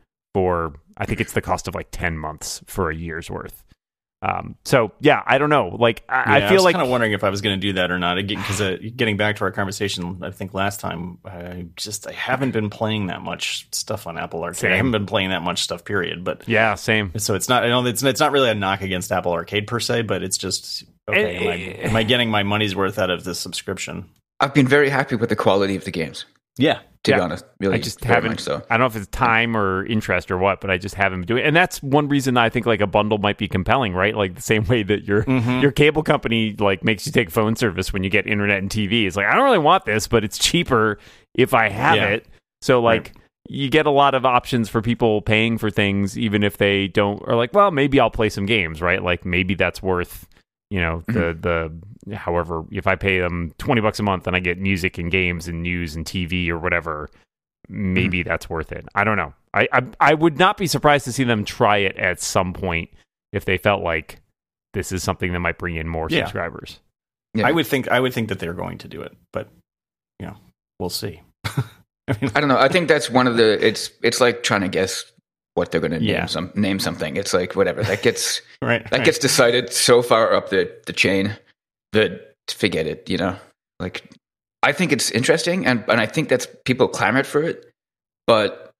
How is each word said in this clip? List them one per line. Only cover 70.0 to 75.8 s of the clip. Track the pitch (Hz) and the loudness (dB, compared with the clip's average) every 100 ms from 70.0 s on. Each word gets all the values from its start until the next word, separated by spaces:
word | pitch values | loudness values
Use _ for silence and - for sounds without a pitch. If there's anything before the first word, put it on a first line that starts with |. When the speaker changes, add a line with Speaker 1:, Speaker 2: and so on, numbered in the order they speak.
| _ - | _ -16
Speaker 2:
you | 85 | -14
know, | - _ _ _ - | -16 _ _ _ -10
we'll | 90 | -8
see. | - 104 80 _ | -6 -8 -12 _
<laughs> | _ - | _ -8
I | - - - _ _ - 123 | -6 -6 -10 _ _ -6 -2
mean | 139 | -2
Speaker 3:
I | 143 | 0
don't | 147 | 2
know. | 123 | 4
I | 135 | 4
think | 185 160 | 4 2
that's | 151 - | 2 2
one | 123 127 | 2 4
of | 117 | 4
the, | 110 101 107 | 4 4 2
it's, | 104 - _ | 0 -6 _
it's | 113 - | 0 4
like | 123 117 | 2 2
trying | - 107 | 0 0
to | 92 | 0
guess | 82 95 - - _ _ _ _ | 0 -2 -4 -12 _ _ _ _
what | - 87 | -4 -2
they're | 82 | 0